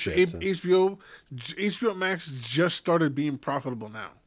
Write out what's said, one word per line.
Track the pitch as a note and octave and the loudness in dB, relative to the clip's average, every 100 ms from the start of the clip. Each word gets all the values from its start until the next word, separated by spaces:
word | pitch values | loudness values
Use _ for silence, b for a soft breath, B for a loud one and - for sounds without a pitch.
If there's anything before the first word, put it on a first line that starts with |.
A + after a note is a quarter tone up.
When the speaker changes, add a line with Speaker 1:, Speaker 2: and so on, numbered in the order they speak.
| - | 2
Speaker 1:
shits | F3+ | 2
Speaker 2:
H-, | F3+ | 2
Speaker 1:
and | F3 | 2
Speaker 2:
H | F#3 F3+ | -4 -2
B | F3 | 2
O, | F#3 F#3+ G3 B B B B2+ | 4 4 0 B B B -12
J-, | - - G#3 | -10 -2 -2
H | - | 0
B | A#3+ | -2
O | |
Max | F#3+ F#3 F#3 E3 | 0 -2 -2 -4
just | C3 A#2 B2+ F3 - | -8 -4 2 2 2
started | - E3+ D#3+ | 2 4 4
being | C3 D3 C3+ | 2 -2 -2
profitable | - C#3 C3+ B2 G#2+ | -4 -4 -4 -8 -10
now. | A2 G2 - | -12 -14 -14